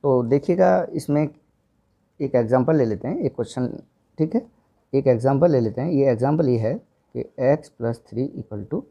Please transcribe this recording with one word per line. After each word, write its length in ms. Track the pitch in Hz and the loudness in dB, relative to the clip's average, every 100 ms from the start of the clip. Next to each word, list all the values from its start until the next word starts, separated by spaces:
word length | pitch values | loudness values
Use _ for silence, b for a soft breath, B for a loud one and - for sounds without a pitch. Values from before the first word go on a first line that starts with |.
तो 180 | 143 127 | 2 2
देखिएगा, 600 | 117 139 - 175 185 185 165 | 2 0 0 2 4 4 0
इसमें 300 | - - 147 151 - _ _ _ _ _ _ _ _ | -8 -2 0 0 -6 _ _ _ _ _ _ _ _
एक 140 | 131 | -2
example 420 | 127 113 127 127 156 | 0 2 2 2 2
ले 80 | |
लेते 240 | 117 101 127 | 0 -2 -6
हैं, 100 | 254 | -4
एक 160 | 170 | -4
question, 340 | - 113 - 123 - _ _ _ - | -4 -8 -4 -6 -6 _ _ _ -6
ठीक 160 | 156 | -2
है, 120 | 226 - _ _ _ _ | -2 -6 _ _ _ _
एक 140 | 135 135 | 0 2
example 440 | 117 127 139 175 | 2 2 2 4
ले 100 | 139 | 4
लेते 200 | 110 110 | 0 -4
हैं। 100 | 151 | -2
ये 200 | 147 139 | 2 2
example 380 | 113 131 156 147 | 2 0 2 2
ये 100 | 120 | 0
है 160 | 110 | 0
कि 500 | 190 _ _ _ 123 120 - 131 | -4 _ _ _ -12 -10 -2 0
x 260 | 151 - | 0 -2
plus 280 | _ 117 117 | _ -6 -6
three 240 | _ 110 135 | _ -6 -6
equal 340 | - - 104 101 | -8 -12 -12 -8
to 140 | 175 - | -8 -8